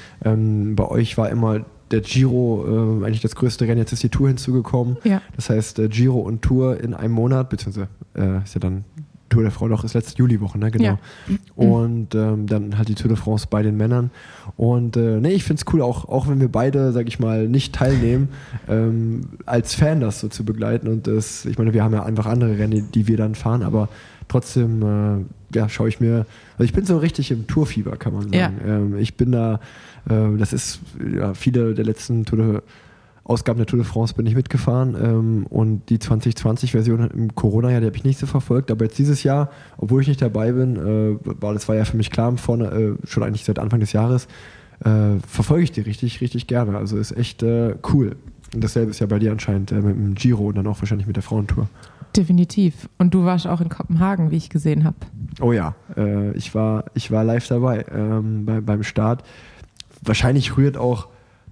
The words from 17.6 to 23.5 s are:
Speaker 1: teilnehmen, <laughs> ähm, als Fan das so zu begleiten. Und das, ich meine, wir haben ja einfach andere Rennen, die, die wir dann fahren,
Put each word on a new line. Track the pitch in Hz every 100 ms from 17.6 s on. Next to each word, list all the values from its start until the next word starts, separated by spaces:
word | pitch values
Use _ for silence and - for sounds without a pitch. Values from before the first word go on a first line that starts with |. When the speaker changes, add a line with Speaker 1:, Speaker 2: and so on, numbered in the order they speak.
| -
Speaker 1:
teilnehmen, | - 131 131 117 127 139 - -
<laughs> | 117 -
ähm, | 110 113 113 113 117 127 - -
als | 120 -
Fan | - 151 160
das | 110 -
so | 107
zu | -
begleiten. | 110 110 110 117 110
Und | 110 110
das, | 107 104 -
ich | 120 113
meine, | 110
wir | 110
haben | 110
ja | 107
einfach | 107 110 107
andere | 123 117 104
Rennen, | 107
die, | 107
die | 104 113 107
wir | 110
dann | 107
fahren, | 110 113